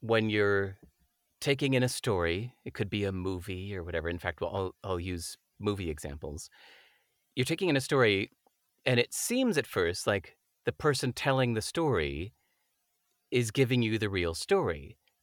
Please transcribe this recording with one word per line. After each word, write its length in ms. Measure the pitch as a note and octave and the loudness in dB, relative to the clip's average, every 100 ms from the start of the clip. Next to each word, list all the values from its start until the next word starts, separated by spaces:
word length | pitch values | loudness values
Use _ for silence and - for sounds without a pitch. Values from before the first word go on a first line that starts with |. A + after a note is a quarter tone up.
when 300 | A2 A2+ A2 | 2 2 4
you're 480 | G#2+ G2+ G2+ G2 F#2+ - _ _ _ _ _ | 4 4 4 0 -6 -20 _ _ _ _ _
taking 340 | - C#3 C#3+ | -2 0 2
in 80 | C3 | 4
a 60 | B2+ | 2
story, 640 | - B2+ F#2+ E2+ F2 B2 - | 0 0 2 2 0 -4 -12
it 100 | - | -12
could 160 | - G2+ | -6 -4
be 140 | G#2 | -2
a 80 | G2 | -2
movie 640 | F#2+ F#2 F#2 F2+ F#2 G2 G2 | -2 -4 -4 -6 -8 -8 -8
or 80 | |
whatever. 240 | E2+ E2+ E2 | -6 -4 -4
In 100 | F2 | -4
fact, 220 | F#2 E2 | -6 -4
well, 140 | F2+ G2 | -4 -2
I'll, 200 | F#2 - G2+ | -4 -6 -6
I'll 80 | F2+ | -4
use 380 | F2+ F2+ - - _ - | -4 -6 -8 -14 _ -6
movie 300 | G#2 G2+ E2+ | -2 -2 -4
examples. 600 | D2+ D2+ C#2+ C#2+ D2 - - - - - _ _ _ _ - | -6 -8 -8 -10 -10 -12 -20 -20 -20 -20 _ _ _ _ -4
You're 80 | B2+ | -2
taking 220 | E3 F#3 | 0 2
in 60 | C#3 | 2
a 40 | |
story, 480 | - C#3 A2+ G2 - _ _ _ _ _ - | 2 4 6 4 0 _ _ _ _ _ 2
and 140 | A#2+ | 2
it 140 | A#2+ | 2
seems 440 | - - B3 B3+ D#3 | -2 -2 2 2 2
at 80 | - | 0
first 400 | G#2 E2+ F2+ - | 0 0 0 0
like 320 | G2+ - - _ _ | 0 -2 -16 _ _
the 80 | - | -6
person 400 | - D3+ C3 C3 | -2 0 0 -2
telling 420 | - C#3+ C3 B2 | -2 0 2 2
the 80 | A2 | 0
story 720 | - - D#3+ G2+ D2 C#2+ F#2+ - _ _ _ _ _ _ _ _ _ | -2 -2 2 2 0 -4 -8 -12 _ _ _ _ _ _ _ _ _
is 200 | C3 A2 | -2 0
giving 320 | C3+ B2 B2 | 2 2 4
you 160 | A2+ A2 | 2 2
the 100 | G#2 | 0
real 240 | G2 E2+ | 0 0
story. 640 | E2 - G3 B2 D2+ C#2 - _ _ | -2 0 2 2 -4 -8 -20 _ _